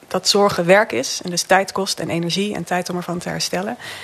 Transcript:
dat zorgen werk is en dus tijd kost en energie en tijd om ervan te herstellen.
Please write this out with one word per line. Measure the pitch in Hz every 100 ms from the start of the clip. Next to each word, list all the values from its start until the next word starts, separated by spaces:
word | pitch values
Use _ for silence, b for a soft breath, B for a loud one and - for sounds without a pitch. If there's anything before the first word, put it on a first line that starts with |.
| -
dat | 185 -
zorgen | 202 202 196 175
werk | 196 226
is | 226 269 -
en | 180
dus | 175
tijd | - 185 196
kost | - 196 -
en | 165
energie | 170 170 165 208 208
en |
tijd | 170 180 180
om | 180
ervan | 175 175
te | 175
herstellen. | 165 - 175 208 247 B B